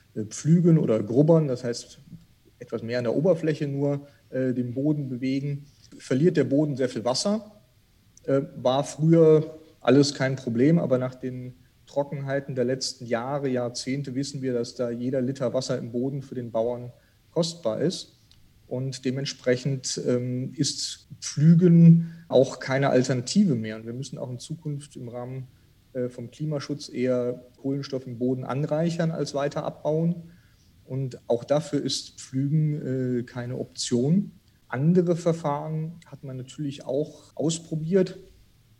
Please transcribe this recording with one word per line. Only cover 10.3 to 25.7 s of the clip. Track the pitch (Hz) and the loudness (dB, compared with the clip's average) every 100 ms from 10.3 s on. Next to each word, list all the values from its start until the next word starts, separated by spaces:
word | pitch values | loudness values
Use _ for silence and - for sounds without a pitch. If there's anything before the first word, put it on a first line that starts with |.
| 139 | -2
Problem, | 120 113 143 165 | -4 2 4 4
aber | 131 127 | 4 0
nach | 127 - | -2 -6
den | 127 127 127 - _ _ _ | -10 -10 -12 -18 _ _ _
Trockenheiten | 143 143 143 135 139 139 | -6 -4 -6 -4 -4 -4
der | 127 | -2
letzten | 123 131 - - | -2 -2 -6 -10
Jahre, | 117 117 127 143 139 | -4 -4 -2 -4 -2
Jahrzehnte | 123 120 123 127 139 135 | -2 -4 -6 -6 -6 -4
wissen | 127 139 139 | -6 -6 -6
wir, | 127 | -4
dass | 120 120 - | -2 -4 -6
da | 120 | -6
jeder | 120 123 135 | -4 -2 -2
Liter | 123 135 120 | -2 -2 -2
Wasser | 127 131 127 | -2 -4 -6
im | 123 | -4
Boden | 120 135 143 | -4 -4 -6
für | - 127 | -8 -10
den | 117 | -6
Bauern | 113 120 123 123 - _ _ _ | -2 -2 -4 -12 -18 _ _ _
kostbar | 160 165 - 110 - | -2 -2 -4 -4 0
ist. | 160 - - _ _ _ _ _ - | -2 -2 -14 _ _ _ _ _ -10
Und | 127 135 - | -6 -6 -4
dementsprechend, | 131 135 139 - 127 123 139 135 - - 139 | -4 -4 -6 -4 0 0 0 -4 -6 -4 -2
ähm, | 123 123 127 131 | -2 -2 -4 -6
ist | - 139 - - - _ - | -4 -4 -4 -10 -12 _ -14
Pflügen | - 143 160 170 175 170 165 165 - - - | -8 4 6 8 8 10 10 10 6 -10 4
auch | 127 135 - | 6 6 0
keine | - 135 139 | -2 0 4
Alternative | 127 127 127 - 196 196 117 | 4 2 -2 2 2 4 2
mehr. | 110 110 | -2 -8
Und | |
wir | 113 | -10
müssen | 123 139 - | -10 -10 -10
auch | 127 | -10
in | 123 | -10
Zukunft | - 165 151 143 143 143 | -10 -10 -8 -8 -10 -14
im | 117 | -12
Rahmen, | 123 127 131 131 _ _ | -10 -10 -12 -14 _ _